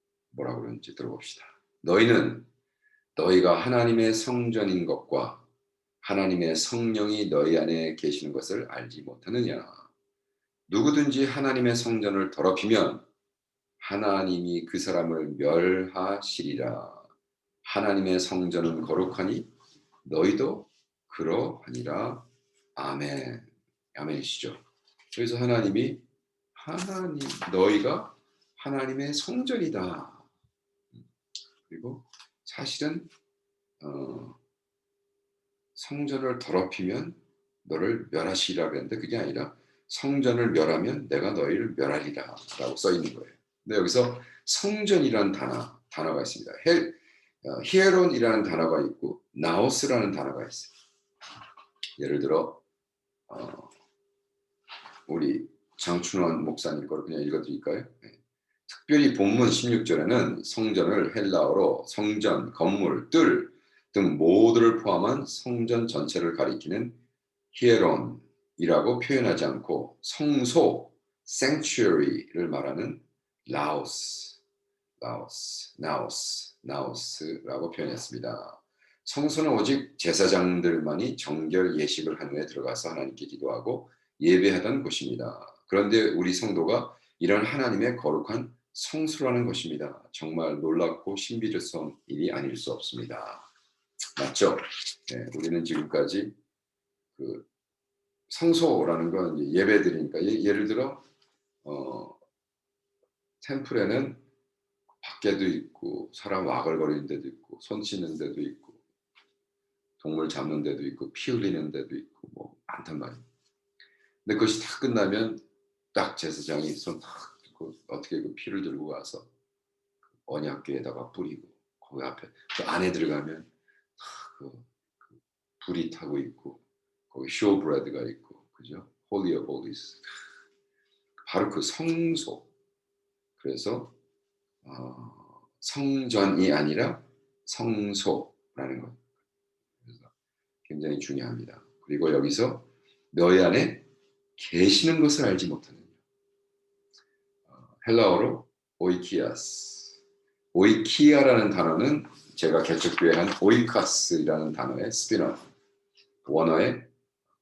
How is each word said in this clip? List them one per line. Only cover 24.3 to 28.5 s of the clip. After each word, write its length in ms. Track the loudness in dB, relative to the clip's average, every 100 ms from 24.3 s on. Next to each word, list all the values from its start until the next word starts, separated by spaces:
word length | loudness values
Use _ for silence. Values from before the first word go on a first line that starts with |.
| -8 -10 -12 _ _ _ _ _
그래서 240 | -4 -2 0
하나님이, 640 | 2 2 2 2 0 -2 _ _ _ _ _
하나님, 680 | -18 -10 -8 -6 -6 -6 -6 -8 -8 -4
"너희가 580 | 2 4 4 2 -2 -6 -20 _ _ _